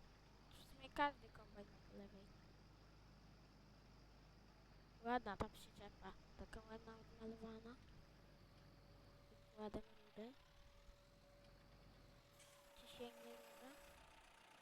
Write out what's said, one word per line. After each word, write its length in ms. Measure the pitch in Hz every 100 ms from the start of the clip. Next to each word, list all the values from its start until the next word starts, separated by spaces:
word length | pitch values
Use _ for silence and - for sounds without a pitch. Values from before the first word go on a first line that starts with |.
| - - - - - -
W 60 |
sumie 280 | - - 262
każdy 400 | - 285 277 220
kombajn 380 | - 214 208 202
ma 100 | - -
po 60 | 202
lewej. 300 | 202 190 - - - - - - - - - - - - - - - - - - - - - - - - - - - -
Ładna 340 | 233 247 214 190
ta 120 | 214
przyczepa, 640 | - - - 208 - 190 - - -
taka 240 | 196 226 220
ładna, 220 | 226 - 220
odmalowana. 800 | - - 220 226 220 220 226 254 - - - - - - - - - - - - - - - - -
Wkładam 300 | 214 214 214
rurę. 500 | - - - - 233 269 - - - - - - - - - - - - - - - - - - - - - - - -
Czy 120 | 240
sięgnie 480 | - 240 233 233 233
rura? 360 | 226 - 254 285 - - - - - - - -